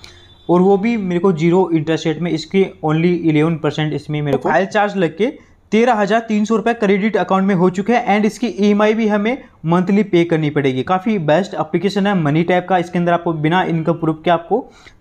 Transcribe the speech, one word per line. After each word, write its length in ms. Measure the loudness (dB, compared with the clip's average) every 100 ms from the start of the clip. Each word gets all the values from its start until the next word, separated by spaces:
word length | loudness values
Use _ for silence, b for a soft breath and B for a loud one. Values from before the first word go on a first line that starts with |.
| B B B B 0
और 120 | 2
वो 160 | 4 2
भी 180 | 0 -2
मेरे 240 | -2 0
को 120 | 0
ज़ीरो 360 | 2 2 2 2
इंटरेस्ट 340 | 0 0 -2 -2
रेट 140 | -4
में। 100 | -4
इसकी 340 | -4 -2 0 0 -2
only 300 | -2 0 2 0
इलेवन 320 | 0 2 2 0
परसेंट 360 | -4 -2 -4
इसमें 280 | -6 -6 -4
मेरे 160 | -2 -2
को 100 | 0
फाइल 180 | 0 0
चार्ज 300 | 0 -2 0
लग 200 | -2 0
के 140 | -4 -4 B B -2
तेरह 220 | 2 2
हजार 260 | 2 2 0
तीन 240 | 0 -2
सौ 120 | 0 0
रुपये 160 | 0
क्रेडिट 420 | 0 0 2 0 -2
अकाउंट 280 | 0 0 2
में 80 |
हो 140 | 2 2
चुके 220 | 0 0
हैं 240 | 0 2 0
and 100 | 0
इसकी 200 | -2 -6
ईएमआई 460 | 0 2 2 2
भी 140 | 2 0
हमें 340 | 0 -2 -4 B B -2
मंथली 360 | 0 2 2
पे 200 | 2 2
करनी 260 | 2 0 0
पड़ेगी। 320 | 0 -2 -2
काफ़ी 360 | -2 -2 0 -2
बेस्ट 360 | 0 0 0
एप्लीकेशन 520 | -4 -4 -2 -2 0 0
है 80 |
मनी 280 | 0 0 0
टैप 240 | 2 0 0
का। 100 | -2
इसके 200 | -2 -2
अंदर 140 | 0
आपको 200 | 0 -2
बिना 280 | -2 0 0
इनकम 280 | 0 -2 -2
प्रूफ 260 | -2 -2 -2
के 60 | 0
आपको 300 | -2 0 -4 -6 B B B